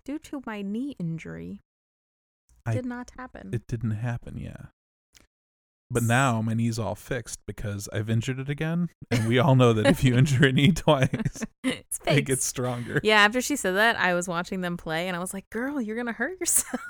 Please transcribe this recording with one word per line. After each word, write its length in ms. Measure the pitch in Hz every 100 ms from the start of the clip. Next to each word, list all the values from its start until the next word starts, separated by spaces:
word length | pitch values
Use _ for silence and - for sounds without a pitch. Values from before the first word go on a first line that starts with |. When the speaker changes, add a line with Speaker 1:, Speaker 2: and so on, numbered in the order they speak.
Speaker 1:
due 140 | - 302
to 220 | - 285
my 200 | 240 208
knee 320 | 196 220 285 -
injury, 600 | 165 160 165 165 175 202 _ _ _ _ _ _ _ _ _ _ 117
Speaker 2:
I 80 |
Speaker 1:
did 140 | 170 247
not 240 | 247 240 -
happen. 360 | 254 - 190
Speaker 2:
It 140 | 120 -
didn't 240 | 113 117
happen, 480 | 107 120 117 - 85
yeah. 260 | - - - _ _ _ _ _ _ _ _ _ _ _ -
But 120 | 120
Speaker 1:
S- 60 | 117
Speaker 2:
now 300 | 120 135 113
my 100 | 113
knee's 240 | 113 117 113
all 160 | 98
fixed 460 | - - 127 - - -
because 420 | - 107 101 98
I've 200 | 101 110
injured 260 | 113 135 131
it 80 | 135
again. 420 | 143 160 170 175 _ -
And 180 | 120 113
we 120 | 123
all 160 | 135 127
know 180 | 120
that 140 | 110 107
if 160 | -
you 120 | 131 120
Speaker 1:
<laughs> 40 |
Speaker 2:
injure 260 | 151 123 139
a 60 |
knee 200 | 135 139
twice, 380 | 160 - 139 131 - - - 220 _
Speaker 1:
It's 340 | 262 - - -
Speaker 2:
it 60 |
Speaker 1:
fixed. 220 | - 202 139
Speaker 2:
gets 180 | 127 -
stronger. 560 | - 123 120 113 147
Speaker 1:
Yeah, 180 | 208 214
after 200 | 208 254
she 140 | 247 285
said 160 | 185 190
that, 200 | 233 -
I 180 | 180
was 140 | 175 185
watching 340 | 170 185 190
them 160 | 180 175
play, 300 | 165 160 185
and 100 | 175
I 20 |
was 140 | 180
like, 160 | 196 -
"Girl, 320 | 220 269 294
you're 140 | 214 226
gonna 160 | 240
hurt 260 | 220 269 370
yourself." 400 | 349 - - 254